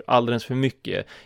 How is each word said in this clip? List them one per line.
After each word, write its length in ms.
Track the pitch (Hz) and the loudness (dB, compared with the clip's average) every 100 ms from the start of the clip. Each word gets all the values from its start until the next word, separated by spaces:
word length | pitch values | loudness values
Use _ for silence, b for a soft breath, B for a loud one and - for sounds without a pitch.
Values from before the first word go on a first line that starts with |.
| - | 0
alldeles 380 | 123 117 120 - | 2 2 -2 -2
för 100 | 127 | -2
mycket. 500 | 135 - - 92 B B | -2 -4 -6 -6 B B